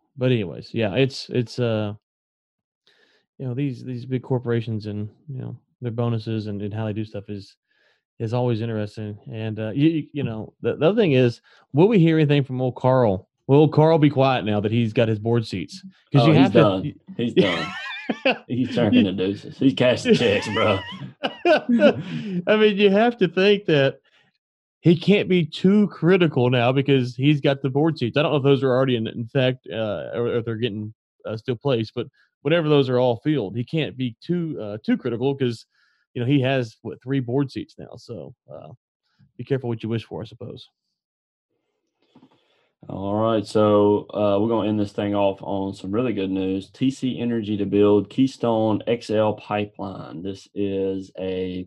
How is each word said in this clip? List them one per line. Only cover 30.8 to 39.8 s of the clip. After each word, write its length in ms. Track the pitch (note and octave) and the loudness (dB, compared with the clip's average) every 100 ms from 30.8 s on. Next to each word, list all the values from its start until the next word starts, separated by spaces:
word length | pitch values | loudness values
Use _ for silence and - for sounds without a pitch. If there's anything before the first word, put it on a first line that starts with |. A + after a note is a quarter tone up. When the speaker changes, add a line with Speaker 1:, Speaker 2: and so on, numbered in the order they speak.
| G#2+ - _ _ | -12 -14 _ _
Speaker 1:
uh, 120 | F#2 A2 | -12 -10
still 180 | - A#2+ | -8 -6
placed, 380 | C#3 A#2 A2 | -2 -2 -4
but 140 | B2 B2 _ _ _ | -8 -10 _ _ _
whenever 260 | C#3+ E3+ D3+ | 0 0 4
those 200 | D3 B2+ | 2 4
are 100 | B2 | 2
all 220 | B2+ A#2 | 2 0
filled, 320 | D3+ D3 F#2+ A#2+ | -2 -2 -2 -6
he 80 | |
can't 320 | A#2+ D#3+ A#2 B2+ | -6 -4 -6 -6
be 200 | B2+ A2 | -8 -8
too, 380 | - F3 E3 C3 | -6 -4 -4 -8
uh, 180 | G#2 G#2+ | -10 -8
too 120 | - B3 | -2 -2
critical 380 | B2 A2+ C3+ C#3 | -2 -2 -2 -2
'cause, 300 | B2+ A#2 _ _ _ _ _ | -4 -4 _ _ _ _ _
you 60 | B2+ | -6
know, 60 | A#2+ | 0
he 140 | C#3+ | 2
has, 360 | B2+ C3+ A#2 - | 2 0 -4 -10
what, 180 | G#2+ - | -14 -14
three 200 | B2 C#3 | -6 -4
board 300 | A#2+ C3 C#3 | -2 -2 -4
seats 260 | G#2+ - - | -8 -12 -16
now. 160 | D2+ - | -18 -18
So, 380 | - G#2 C#2+ - _ | -16 -16 -16 -20 _
uh, 160 | D2+ D#2 - _ _ _ _ _ - | -20 -20 -20 _ _ _ _ _ -20
be 60 | |
careful 240 | B2 C3+ A#2+ | -6 -6 -4
what 160 | A2+ | -8